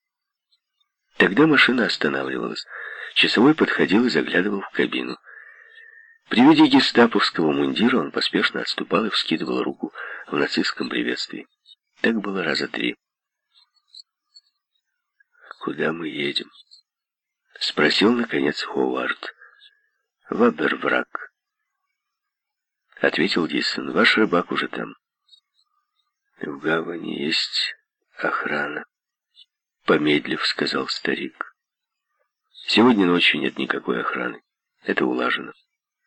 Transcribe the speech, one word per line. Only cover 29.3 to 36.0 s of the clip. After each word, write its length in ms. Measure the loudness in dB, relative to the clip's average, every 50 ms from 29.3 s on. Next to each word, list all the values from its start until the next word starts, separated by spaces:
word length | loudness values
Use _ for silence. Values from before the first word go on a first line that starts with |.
| _ -20 -20 _ _ _ _ _ _ _ _
помедлив 600 | 2 2 2 4 2 2 0 0 -4 -4 -4 -4
сказал 440 | -4 -4 -2 -4 -2 -2 -4 -4 -6
старик. 680 | -6 -6 -4 -4 -4 -4 -6 -8 -10 -12 -14 -14 -18 _ _ _ _ _ _ _ _ _ _ _ _ _ _ _ _ _ _ _ _ -14 -6
«Сегодня 400 | 0 2 4 6 6 6 4 4
ночью 340 | 4 4 4 4 2 2 0
нет 180 | -2 -4 -4 -4
никакой 420 | -4 -4 -4 -4 -4 -4 -4 -4
охраны. 420 | -4 -6 -6 -6 -6 -8 -10 -12 _ _ _ _ _ _ _ _
Это 240 | _ -4 -2 0 0
улажено. 460 | 0 0 -2 -2 -2 -4 -6 -8 -12 -16 -20 _ _ _ _ _ _ _ _